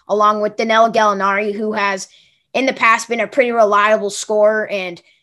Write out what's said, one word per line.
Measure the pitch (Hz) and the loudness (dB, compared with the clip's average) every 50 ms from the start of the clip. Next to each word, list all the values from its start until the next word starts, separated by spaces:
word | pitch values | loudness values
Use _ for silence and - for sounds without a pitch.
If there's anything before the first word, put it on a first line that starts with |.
| _ | _
along | - 202 214 208 208 214 208 | -4 0 2 2 2 2 0
with | 208 214 208 | -2 -4 -4
Danilo | - 226 226 220 220 226 226 | -4 -2 0 2 2 2 2
Gallinari, | - 220 214 208 202 196 190 196 196 202 220 208 | 2 2 2 2 0 0 -2 -2 -2 -2 -2 -4
who | 208 220 214 214 214 | -4 -4 -4 -4 -4
has | 214 202 202 196 190 - - _ _ _ _ _ _ _ _ - | -2 -2 -2 -4 -6 -10 -14 _ _ _ _ _ _ _ _ -4
in | 240 262 | -4 -2
the | 262 262 | -2 -2
past | - 247 226 226 226 - - | 0 2 2 2 2 0 -4
been | 233 233 | -4 -4
a | 208 | -4
pretty | 208 - 285 240 240 | -2 0 0 0 2
reliable | 233 233 220 202 208 202 202 214 220 202 202 196 | 2 2 4 4 4 2 2 2 2 0 0 -4
scorer | 196 - - - 214 214 208 214 220 214 214 | -8 -8 -6 -2 0 2 4 2 2 0 -2
and | - 196 196 185 180 170 - _ _ _ _ | -4 -6 -6 -6 -8 -10 -14 _ _ _ _